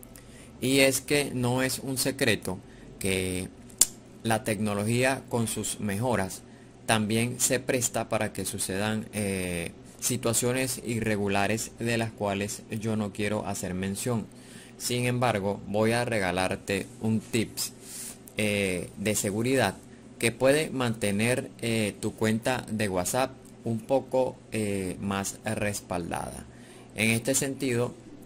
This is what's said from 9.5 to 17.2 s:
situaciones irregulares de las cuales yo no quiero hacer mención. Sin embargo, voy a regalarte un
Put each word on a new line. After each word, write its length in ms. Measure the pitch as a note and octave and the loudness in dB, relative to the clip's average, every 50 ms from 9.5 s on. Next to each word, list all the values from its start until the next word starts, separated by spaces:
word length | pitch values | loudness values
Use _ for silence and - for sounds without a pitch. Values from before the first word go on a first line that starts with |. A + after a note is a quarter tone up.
| F2 E2+ E2+ F2 - - - - - - | -2 -4 -4 -6 -8 -12 -18 -20 -14 -6
situaciones 800 | - - B2+ A#2+ - A#2 A2+ - B2 A#2+ B2 C3 C3 B2 - - - | -2 -2 -2 0 0 2 2 2 2 2 2 0 0 -2 -2 -4 -4
irregulares 880 | A2 A#2+ A2 A2 A2 G#2+ G2+ G2+ G2 G2 G2+ G2+ G2 G#2+ A2+ - - - - | -2 -2 0 0 2 2 2 2 2 2 2 2 2 2 0 -2 -6 -8 -4
de 200 | A#2 A#2 A#2 A2+ | -2 0 2 2
las 120 | A2+ A2 | 0 -2
cuales 520 | G#2+ - G#2 G2+ G2 G2 G2+ G#2 - - - - | -2 -2 0 0 2 0 0 -2 -4 -8 -8 -8
yo 260 | A2 A2 G2+ A2+ G#2+ | -6 -4 -2 0 0
no 160 | G#2+ G#2 G2+ G2+ | 0 0 -2 -2
quiero 340 | - G#2 G#2 G#2+ G#2+ - | -2 0 0 0 0 -2
hacer 280 | F2+ G2 - G2 F2+ F2+ | -2 -4 -4 -4 -4 -2
mención. 520 | F#2 F#2+ G2 G2 - - B2+ A#2+ G#2+ F#2 - - - - - - - - - - - | -2 -2 -2 -2 -2 -2 0 0 0 -2 -4 -10 -18 -20 -18 -18 -18 -18 -18 -14 -8
Sin 260 | - - A#2+ B2 B2 | -4 -2 0 2 2
embargo, 560 | B2 B2 B2 B2+ A#2+ G#2+ G2+ F#2+ G2+ G2+ - - | 2 2 4 4 4 4 2 2 0 -2 -2 -4
voy 260 | - G2+ G#2+ A2 A2+ A#2 | -2 2 4 4 4 4
a 140 | A#2+ A#2+ | 2 2
regalarte 800 | B2 A#2 G#2 F#2+ F2+ F2 F#2 F#2 F#2 G2 F#2+ - - G2+ F#2+ - - - - A2 | 2 0 2 2 2 2 2 2 2 0 -2 -2 -2 0 0 -2 -4 -8 -4 0
un 180 | A2 A2 G#2+ | 2 2 2